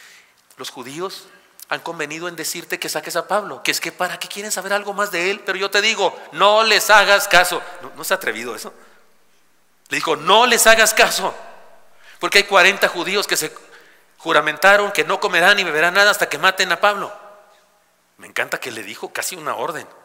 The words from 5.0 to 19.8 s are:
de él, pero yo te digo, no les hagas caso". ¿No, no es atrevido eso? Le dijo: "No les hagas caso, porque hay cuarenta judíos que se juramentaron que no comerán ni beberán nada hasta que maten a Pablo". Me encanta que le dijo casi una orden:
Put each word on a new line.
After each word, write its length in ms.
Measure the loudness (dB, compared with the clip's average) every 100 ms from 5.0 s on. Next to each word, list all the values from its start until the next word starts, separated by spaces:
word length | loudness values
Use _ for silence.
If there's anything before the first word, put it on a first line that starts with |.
| -4
de 180 | -4 -4
él, 120 | -4 -6
pero 120 | -6
yo 120 | -2
te 120 | 0
digo, 360 | 0 0 -2 -4 -10
no 320 | 0 4 4
les 260 | 4 2 6
hagas 380 | 6 6 4 4
caso". 340 | 4 4 -2 -8 -16
¿No, 100 | -18 -10
no 60 |
es 80 | -4
atrevido 440 | -4 -4 -6 -8 -10
eso? 180 | -12 -18 -20 _ _ _ _ _ _ _ _ _ -10
Le 80 | -6
dijo: 180 | -4 -2
"No 300 | 4 4 6
les 200 | 4 6
hagas 260 | 6 4
caso, 420 | 4 2 2 -6 -8 -16 -20 -20 -20 -20 _ -20 -8
porque 200 | 0 2
hay 40 | 4
cuarenta 420 | 6 6 4 0
judíos 400 | -2 -4 -2 -2
que 80 | -2
se 180 | -4 -8 -20 -20 _ _ _ _
juramentaron 760 | 0 0 2 2 6 6 4
que 100 | -2
no 160 | -2 -2
comerán 380 | 0 2 4 4
ni 80 | 2
beberán 280 | 0 2
nada 180 | 4 4
hasta 180 | 2 0
que 80 | 0
maten 340 | 0 2 0
a 80 | 2
Pablo". 340 | 0 0 -6 -12 -20 -20 _ _ _ _ _ _ _ _
Me 100 | -12
encanta 300 | -8 -6 -6
que 140 | -8
le 120 | -12
dijo 280 | -12 -14 -12
casi 240 | -8 -8 -8
una 200 | -8 -6
orden: 300 | -6 -8